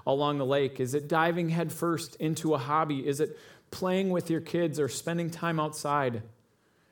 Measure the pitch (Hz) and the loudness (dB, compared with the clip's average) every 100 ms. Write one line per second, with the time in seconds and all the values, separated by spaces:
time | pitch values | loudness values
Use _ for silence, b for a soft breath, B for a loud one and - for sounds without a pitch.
0 | - 139 147 143 131 139 135 135 127 143 | 0 2 2 0 2 2 2 0 -2 -2
1 | 147 165 165 170 165 165 165 160 170 160 | 0 2 4 2 0 0 -2 -2 -2 -2
2 | - - 156 160 160 147 131 151 160 143 | -4 -4 -2 0 0 0 2 0 2 0
3 | 135 139 156 - B B _ - 185 185 | -2 0 -2 -4 B B _ -6 0 2
4 | 190 180 170 160 165 170 170 143 139 - | 2 0 0 -2 0 0 0 0 -2 -2
5 | - 170 170 165 170 160 151 147 147 143 | -4 -2 -2 -2 -2 0 0 -2 0 2
6 | 131 113 110 - _ b b b b | 2 -2 -8 -16 _ b b b b